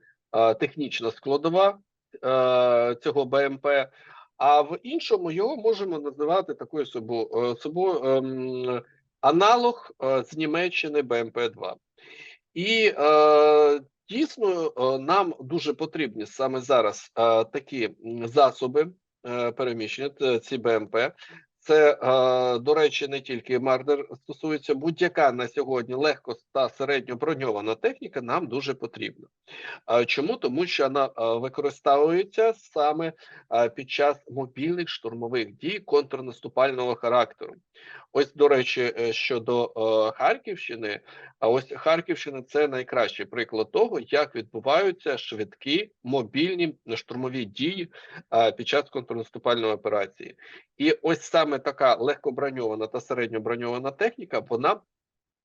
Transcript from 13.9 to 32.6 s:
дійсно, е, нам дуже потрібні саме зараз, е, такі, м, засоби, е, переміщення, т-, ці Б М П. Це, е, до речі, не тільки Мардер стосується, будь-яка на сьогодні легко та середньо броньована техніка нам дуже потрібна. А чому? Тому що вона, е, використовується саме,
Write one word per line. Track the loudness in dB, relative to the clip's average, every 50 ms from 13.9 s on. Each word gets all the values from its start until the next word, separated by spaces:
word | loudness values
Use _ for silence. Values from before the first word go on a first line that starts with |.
| _ _ _ -8
дійсно, | -4 -2 -2 -2 -2 -2 -2 0 0 0 -2 -4 -2 -2
е, | 0 0 0 -2
нам | 0 2 2 2 2 0 -2 -6
дуже | -8 -6 -6 -4 -2 -2 -4
потрібні | -4 -6 -8 -4 -4 -6 -6 -6 -8 -10
саме | -10 -6 -4 -4 -2 -2 -4
зараз, | 0 2 4 4 4 2 0 -4 -10 -8 _
е, | 2 4 4 4 4 2
такі, | 0 -4 -8 -8 -8 -6 -4 -4 -6 -6 -10 -12
м, | -10 -8 -8 -8 -2
засоби, | 4 4 4 4 4 0 -4 -2 0 0 0 0 -4 _ _ _ _ _ -12 -8
е, | -4 -4 -2 -4
переміщення, | -2 -4 -4 -4 -4 -4 -6 -8 -8 -8 -8 -10
т-, | -6 -2 0 0 0 0
ці | -2 -4 -6 -4
Б | 0 0 0
М | 0 0 -2
П. | -2 -2 -2 -2 -4 _ -18 -20 -20 -20 -20 _ _ _
Це, | _ 4 6 8 8 8
е, | 6 4 2 2 4 4 4 4 4 2 2 2 0 0
до | 2 2 4
речі, | 4 4 2 2 -2 -4 -6
не | -6 -8
тільки | -8 -8 -8 -8 -4 -2 -2 0
Мардер | 2 2 0 0 2 0 0 0 -2 -6 -14 -16 _
стосується, | -16 -14 -10 -6 -4 -4 -4 -2 -2 -2
будь-яка | -2 -2 -4 -2 0 0 0 2 2 2 2
на | 2 0 -4 -4
сьогодні | -4 -4 -4 -2 -2 -2 -2 -4 -4
легко | 0 0 0 0 -2 -6 -10 -12 -12 _ _ -2
та | 0 0 0
середньо | -2 -4 -4 -2 -2 -2 -2 -6 -8
броньована | -6 -4 -4 -4 -2 -2 -4 -4 -2 -2 -4 -4
техніка | -2 -2 -4 -4 -4 -10 -10 -10 -8
нам | -6 -4 -4 -4 -4 -4
дуже | -6 -6 -6 -6 -6
потрібна. | -8 -10 -12 -10 -10 -10 -10 -10 -14 -20 _ _ _ _ _ -20 -18 -16 -16 -16 -14 -6
А | 0 0 0 2
чому? | 0 -2 -2 -2 -4 -4 -4
Тому | -4 -4 -2 -2 -2
що | -2 -2 0 0
вона, | 0 0 0 -2
е, | -2 -2 -4
використовується | -2 -2 -2 -2 -4 -6 -6 -4 -4 -4 -6 -2 _ 4 4 6 4 4 2 0 -2 -2 0 0 2 2 0
саме, | -2